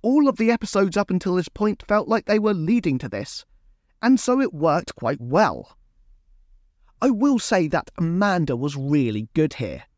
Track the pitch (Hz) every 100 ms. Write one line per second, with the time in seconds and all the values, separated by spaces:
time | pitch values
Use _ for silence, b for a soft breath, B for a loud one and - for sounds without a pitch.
0 | 226 285 277 262 226 233 214 196 196 202
1 | 196 185 190 180 165 - 208 - - 208
2 | - 220 - 214 214 190 156 240 170 131
3 | 123 101 - - - _ _ _ _ _
4 | 233 262 - 254 269 147 160 156 - -
5 | 117 - 120 160 180 67 - _ _ _
6 | _ - _ _ _ - _ _ _ _
7 | 254 214 285 247 - 190 156 165 - -
8 | 165 175 202 180 143 120 143 143 135 147
9 | 120 107 117 160 156 - 110 65 -